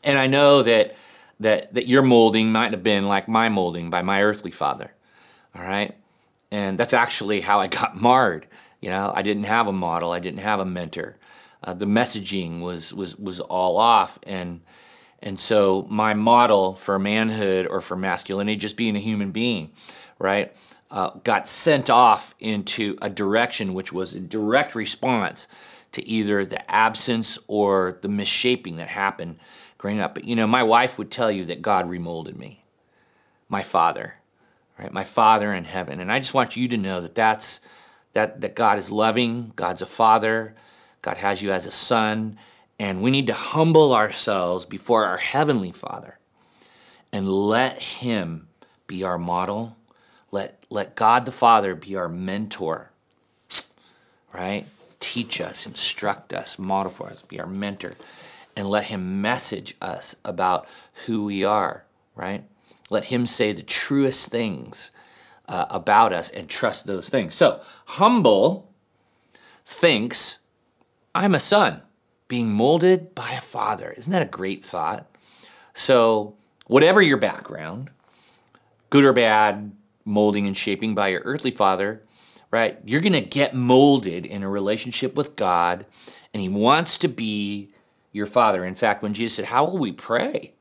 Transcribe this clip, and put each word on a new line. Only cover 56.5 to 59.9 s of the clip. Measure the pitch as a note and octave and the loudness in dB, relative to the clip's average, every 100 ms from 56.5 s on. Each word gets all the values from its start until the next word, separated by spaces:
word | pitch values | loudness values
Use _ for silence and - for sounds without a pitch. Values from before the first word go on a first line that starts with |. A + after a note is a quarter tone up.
| - | -10
model | F#2+ F#2+ F#2+ | -4 -2 -4
for | - - | -8 -16
us, | - | -16
be | _ - | _ -12
our | - | -10
mentor, | F#2+ G2+ G2 - - - - - - - - | -8 -8 -8 -12 -14 -20 -20 -20 -20 -16 -8
and | G2 | -2
let | G#2 | -2
him | G#2+ G#2 F2+ G2 | -2 -8 -6 -4
message | G2+ B2+ - F#2+ F#2 - | -2 -2 -4 -10 -12 -12
us | F2+ | -10